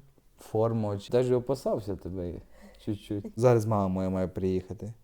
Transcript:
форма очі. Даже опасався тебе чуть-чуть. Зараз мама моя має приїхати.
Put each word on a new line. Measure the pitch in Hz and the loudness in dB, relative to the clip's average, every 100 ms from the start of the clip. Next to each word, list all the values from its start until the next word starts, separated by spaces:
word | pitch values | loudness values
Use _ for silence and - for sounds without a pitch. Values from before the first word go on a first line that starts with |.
| - _ _ _ | -14 _ _ _
форма | - 110 117 113 104 | -4 0 2 2 -2
очі. | 101 - | -4 0
Даже | 123 127 123 | 2 4 2
опасався | 120 139 220 151 101 92 | 2 -2 -2 -2 -4 -6
тебе | 90 92 87 - - - - - - | -6 -6 -6 -8 -14 -20 -20 -12 -8
чуть-чуть. | 101 - 104 214 113 | -6 -4 -6 -6 2
Зараз | 123 117 107 | 6 6 4
мама | 101 98 | 2 2
моя | 92 92 | 0 0
має | 95 92 | 0 -2
приїхати. | - 95 92 - 110 104 - | -2 0 0 -4 -10 -12 -14